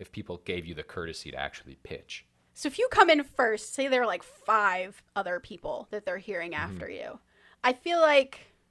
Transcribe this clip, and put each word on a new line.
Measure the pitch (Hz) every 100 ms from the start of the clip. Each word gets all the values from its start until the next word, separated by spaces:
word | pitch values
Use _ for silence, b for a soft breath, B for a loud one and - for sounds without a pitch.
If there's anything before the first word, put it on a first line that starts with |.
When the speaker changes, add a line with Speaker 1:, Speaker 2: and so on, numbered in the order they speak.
Speaker 1:
if | -
people | 107 92 87
gave | - 90 85
you |
the | 80
courtesy | - 92 82 80 71
to | 65
actually | 71 - - -
pitch. | - - - - - _ _
Speaker 2:
So | - 302
if | -
you | 494
come | - 349
in | 294
first, | 277 - 233 214 -
say | - 269
there | 254
are, | 226
like, | 180
five | - - - 220 202 185 185 - _
other | 202 190 175
people | - 170 151 127 -
that | 208
they're | 190 185
hearing | 196 175 170
Speaker 1:
Mm-hmm. | 151 120
Speaker 2:
after | 92 -
you, | 95 - - _ b b b
I | 247
feel | 254 339 339
like | 311 285 269 - - _ _